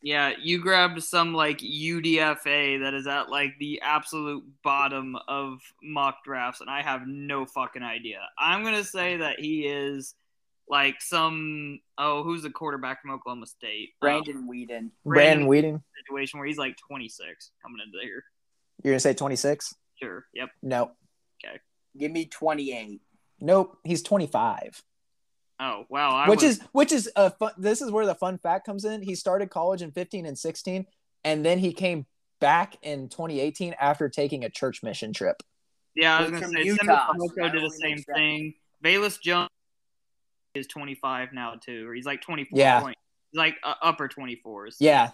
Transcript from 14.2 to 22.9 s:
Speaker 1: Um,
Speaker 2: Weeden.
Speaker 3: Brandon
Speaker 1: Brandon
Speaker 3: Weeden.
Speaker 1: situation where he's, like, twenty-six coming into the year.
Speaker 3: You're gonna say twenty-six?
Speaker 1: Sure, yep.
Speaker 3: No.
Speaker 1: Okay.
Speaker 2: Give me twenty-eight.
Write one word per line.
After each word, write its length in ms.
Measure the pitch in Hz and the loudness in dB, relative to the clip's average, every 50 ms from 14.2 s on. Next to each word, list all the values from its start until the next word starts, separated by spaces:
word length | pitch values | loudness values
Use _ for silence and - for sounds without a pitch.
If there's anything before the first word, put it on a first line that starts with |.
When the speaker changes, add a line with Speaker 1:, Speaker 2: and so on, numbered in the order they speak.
| 156 147 143 135 | -2 -4 -8 -10
Speaker 1:
Um, 120 | 127 123 | -10 -10
Speaker 2:
Weeden. 420 | 123 123 120 117 120 117 113 113 _ _ _ | -10 -10 -10 -10 -10 -10 -10 -10 _ _ _
Speaker 3:
Brandon 400 | 151 151 151 147 156 156 151 143 | 4 6 8 10 10 8 6 6
Speaker 1:
Brandon 20 | 135 | 6
Speaker 3:
Weeden. 360 | 139 147 151 156 151 156 - _ _ - - | 6 6 6 4 0 -6 -10 _ _ -20 -16
Speaker 1:
situation 340 | - 139 139 139 135 - 147 | -12 -8 -6 -6 -8 -8 -10
where 80 | 143 143 | -8 -8
he's, 100 | 151 147 | -6 -4
like, 200 | 143 131 127 - | -6 -6 -6 -10
twenty-six 720 | - _ 143 135 123 110 - - - 82 85 _ - - _ _ | -18 _ -14 -12 -12 -14 -16 -16 -18 -18 -18 _ -20 -20 _ _
coming 180 | _ - 123 107 104 | _ -20 -18 -18 -18
into 120 | 107 98 90 | -16 -12 -12
the 60 | 110 | -12
year. 180 | 120 98 120 - _ _ _ _ _ _ _ _ _ _ _ - | -10 -12 -14 -16 _ _ _ _ _ _ _ _ _ _ _ 0
Speaker 3:
You're 100 | 139 135 | 2 2
gonna 60 | 131 | 4
say 120 | - 143 135 | 4 2 2
twenty-six? 640 | 135 143 139 135 120 - 143 147 147 - - - _ _ _ _ _ | 2 0 -4 -4 0 0 0 0 0 -4 -14 -14 _ _ _ _ _
Speaker 1:
Sure, 240 | 135 117 90 95 - _ _ | -12 -12 -12 -12 -16 _ _
yep. 160 | - 127 131 _ _ - | -12 -12 -12 _ _ -8
Speaker 3:
No. 300 | 131 131 120 120 - - _ _ _ _ _ _ _ _ _ - | -4 0 0 -2 -2 -4 _ _ _ _ _ _ _ _ _ -18
Speaker 1:
Okay. 160 | - - - _ _ _ _ _ _ _ 135 | -16 -16 -16 _ _ _ _ _ _ _ -6
Speaker 2:
Give 140 | 143 151 | -6 -4
me 140 | 160 165 165 | -4 -4 -6
twenty-eight. 760 | 156 - - 156 160 156 151 143 135 123 117 110 104 | -6 -10 -2 -2 0 0 0 -4 -6 -6 -8 -10 -12